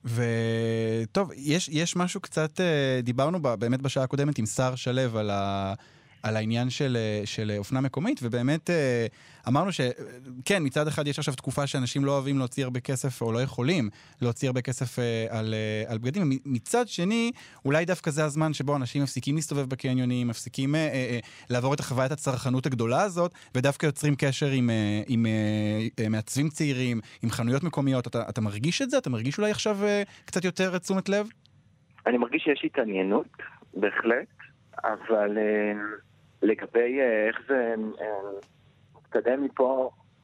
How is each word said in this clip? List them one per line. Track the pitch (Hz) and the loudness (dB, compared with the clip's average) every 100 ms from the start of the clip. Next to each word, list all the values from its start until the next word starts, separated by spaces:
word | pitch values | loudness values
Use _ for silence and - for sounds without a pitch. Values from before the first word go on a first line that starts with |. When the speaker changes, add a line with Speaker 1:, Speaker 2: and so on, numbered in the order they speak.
| 127 | -4
Speaker 1:
וטוב, | 117 117 113 113 113 113 113 113 113 113 - 185 95 | 0 0 2 0 0 0 0 0 0 0 0 -2 -4
יש, | 143 160 - | 0 0 0
יש | 151 165 175 | -2 0 0
משהו | 180 196 | -2 -4
קצת, | - - 156 151 | -6 -2 -2 0
אה, | 185 151 135 127 | 0 2 2 2
דיברנו | 120 123 139 180 | 0 2 0 2
ב-, | 139 113 | 0 0
באמת | 117 131 | 0 0
בשעה | 135 139 | 0 0
הקודמת | 131 139 143 143 | 0 0 0 0
עם | 110 | -2
שר | - 127 127 | 0 0 0
שלו | 123 123 131 113 | -2 0 0 0
על | 107 | 0
ה-, | 101 98 98 98 101 - - - - 110 | 0 0 -2 -2 -6 -10 -20 -20 -8 -2
על | 110 | -2
העניין | 110 117 123 | 0 0 0
של, | 123 143 120 | 0 0 0
אה, | 110 107 104 | 0 -2 -4
של | - 107 104 | -4 -2 -2
אופנה | 101 131 | -2 -2
מקומית, | 135 - 196 285 | -2 -2 -2 -2
ובאמת, | 120 120 123 156 - | -2 0 0 0 0
אה, | 175 139 120 110 - - - - | 0 2 0 -2 -6 -20 -12 0
אמרנו | 135 190 | 2 2
ש-, | 175 127 - 107 123 131 127 120 | 0 -2 -2 -12 -16 -16 -12 0
כן, | 202 147 | 2 2
מצד | 151 151 | 0 0
אחד | 147 147 | 0 -2
יש | 139 | -2
עכשיו | 151 | -4
תקופה | 131 - 135 139 | -4 -4 -2 -2
שאנשים | 143 123 143 139 | -2 -2 0 2
לא | |
אוהבים | 139 135 139 | 2 2 0
להוציא | 127 - | 0 -2
הרבה | 131 127 | -2 -4
כסף, | 123 135 139 123 | -4 -2 -2 -2
או | 117 | -2
לא | 113 | 0
יכולים | 131 - 123 180 110 - - - | 0 0 0 2 0 -4 -20 -2
להוציא | 123 113 135 | -2 0 0
הרבה | 127 | 0
כסף, | 123 127 123 - | -2 -4 -4 -2
אה, | 120 113 110 | 0 0 -2
על, | 113 110 | -2 -2
אה, | 110 107 107 107 | -2 -2 -2 -2
על | 110 | -2
בגדים. | 120 156 165 | -2 0 0
מ-, | 135 143 123 | 0 -2 -4
מצד | - 233 247 | 0 0 0
שני, | - 175 226 233 247 - - 135 | 0 0 2 0 -4 -16 -6 2
אולי | 147 170 | 2 4
דווקא | 180 - | 0 0
זה | 147 156 | 0 0
הזמן | 147 156 | 2 0
שבו | 147 135 143 | 0 0 0
אנשים | 123 143 | 0 0
מפסיקים | 139 - 131 151 | -2 -2 -2 -2
להסתובב | 151 143 131 | 0 -2 -2
בקניונים, | 131 135 127 127 123 120 | -4 0 0 2 0 0
מפסיקים, | 113 - - 135 151 | -4 -8 -4 0 2
אה, | |
אה, | 156 | 0
אה, | 131 127 120 - - - | -2 -2 -4 -6 -20 -4
לעבור | 123 127 | 0 2
את | 147 | 0
החוויית | - 127 131 | 0 0 0
הצרכנות | 147 - 123 131 127 135 | 0 -2 -2 0 0 0
הגדולה | 123 117 131 | 0 2 2
הזאת, | 202 175 175 - - 127 | 2 2 -2 -2 -4 0
ודווקא | 131 139 160 | 2 2 0
יוצרים | 143 147 143 | 2 0 2
קשר | 143 131 147 | 0 2 0
עם, | 135 120 | 2 4
אה, | 113 104 107 - | 2 2 0 0
עם, | 113 113 | 2 2
אה, | 110 107 107 107 107 113 - | 2 2 0 0 0 -2 -2
אה, | 110 | 0
מעצבים | 110 107 131 156 | 0 -2 -2 -2
צעירים, | - 156 127 127 117 - - | 0 -2 0 0 -2 -6 -6
עם | 135 | -4
חנויות | - 117 135 | 0 0 2
מקומיות. | 170 147 139 131 120 | 0 0 2 2 0
אתה, | 120 110 | -4 -4
אתה | 110 | -2
מרגיש | 110 104 135 175 | -2 0 -2 0
את | 269 | 0
זה? | 277 | 0
אתה | 147 | 0
מרגיש | 120 120 143 | -2 -2 0
אולי | 208 | 0
עכשיו, | 208 220 202 | 0 0 0
אה, | 208 208 196 - - | 2 0 -2 -8 -6
קצת | 190 180 | -2 -2
יותר | 175 190 180 | 0 0 0
תשומת | - 190 185 | 0 -2 2
לב? | 196 208 - _ _ _ _ _ - - | 0 0 -8 _ _ _ _ _ -4 0
Speaker 2:
אני | 123 | 2
מרגיש | 120 151 | 2 0
שיש | 160 139 160 | 0 0 0
התעניינות, | - 113 95 95 113 170 - - - - | -2 0 0 2 2 0 -12 -18 -18 -14
בהחלט, | - 101 - 113 120 185 _ - _ _ - | -2 -2 0 2 0 -2 _ -20 _ _ -6
אבל, | - 107 - 110 104 107 | -4 -4 0 2 2 2
אה, | 107 107 104 104 104 107 - _ _ _ | 2 2 0 -2 -6 -10 -16 _ _ _
לגבי, | 101 107 95 113 120 131 | 2 2 2 2 2 4
אה, | 127 110 107 | 4 4 2
איך | 113 - | -2 0
זה, | 135 117 113 110 - | 2 2 0 -4 -6
אה, | 107 104 101 98 - _ _ _ _ - | -6 -6 -8 -10 -14 _ _ _ _ -20
מתקדם | _ - 117 131 | _ 0 2 2
מפה, | 139 - 127 131 127 - - _ | 0 2 2 4 0 -4 -20 _